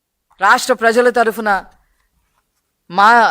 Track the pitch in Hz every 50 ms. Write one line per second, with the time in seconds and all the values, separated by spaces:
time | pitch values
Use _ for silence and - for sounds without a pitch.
0 | _ _ _ _ _ _ _ - 185 202 226 247 - - 254 208 220 233 226 240
1 | 247 247 240 247 233 226 214 226 220 214 202 185 - - _ _ _ _ _ _
2 | _ _ _ _ _ _ _ _ _ _ _ _ _ _ _ _ _ - 175 185
3 | 202 214 233 240 226 190